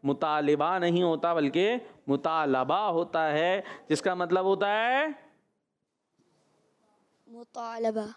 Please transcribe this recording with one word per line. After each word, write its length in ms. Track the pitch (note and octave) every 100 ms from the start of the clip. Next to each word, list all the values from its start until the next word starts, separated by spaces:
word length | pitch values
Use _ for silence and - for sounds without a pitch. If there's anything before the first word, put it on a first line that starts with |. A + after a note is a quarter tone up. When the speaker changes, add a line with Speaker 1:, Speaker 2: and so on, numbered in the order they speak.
Speaker 1:
مطالبہ 760 | C#3 C#3 D#3+ D3+ D3 D3 D#3 F#3
نہیں 240 | E3+ F3
ہوتا 300 | F3 D#3+ E3+
بلکہ 420 | E3+ C#3+ D3+ G3+ A#3+ - - -
مطالبہ 840 | C#3 D#3+ D#3+ D3 C3 B2+ F3+ G#3
ہوتا 420 | E3 E3+ D#3+ D#3
ہے، 300 | D3+ F3 F#3+ F#3 - -
جس 120 | D3+
کا 120 | F#3+
مطلب 320 | F3+ F3 F#3 F#3+
ہوتا 220 | G3 G3+
ہے 380 | G#3+ A#3 C4+ D#4 C#4+ - _ _ _ _ _ _ _ _ _ _ _ _ _ _ _ _ _ _ _ -
Speaker 2:
مطالبہ۔ 800 | A#3 A#3 A#3 A#3 A3+ A3+ A3 G#3